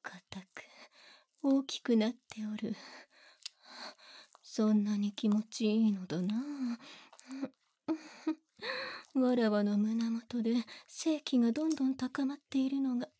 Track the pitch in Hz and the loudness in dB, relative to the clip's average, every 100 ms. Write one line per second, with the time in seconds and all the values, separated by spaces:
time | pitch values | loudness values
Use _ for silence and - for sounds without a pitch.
0 | - 185 _ 196 185 - - - - _ | -16 -18 _ -18 -16 -20 -20 -20 -20 _
1 | - - _ _ 285 269 269 - - 226 | -20 -20 _ _ 2 2 2 -8 2 2
2 | 214 233 _ - 214 214 214 208 - - | 2 -2 _ -10 -8 -6 -6 -6 -10 -20
3 | - _ - _ - _ - - - - | -20 _ -20 _ -18 _ -20 -16 -16 -18
4 | - - - - - - 214 214 208 208 | -20 -20 -20 -20 -10 0 4 4 4 0
5 | 202 - 220 208 214 - 214 214 220 196 | 0 0 2 2 0 -2 2 4 4 2
6 | 185 156 180 214 285 285 247 233 - - | -2 -2 0 -2 -4 -4 -4 -6 -10 -20
7 | - - - 269 269 _ _ _ - 311 | -20 -20 -14 -10 -10 _ _ _ -6 -6
8 | - - - 311 _ _ 440 523 523 - | -6 -8 -6 -6 _ _ -8 -6 -8 -10
9 | - 269 254 247 226 208 208 202 214 226 | -4 2 2 4 4 4 4 2 2 0
10 | 226 226 - 240 226 240 226 - - - | 0 -2 -4 -2 2 0 -2 -12 -14 -4
11 | 320 302 - 254 233 233 320 302 262 262 | -2 -2 2 2 4 2 0 0 0 0
12 | 254 269 269 285 _ 269 262 277 269 247 | -4 -2 -2 -4 _ 0 0 0 0 -2
13 | 247 _ | -4 _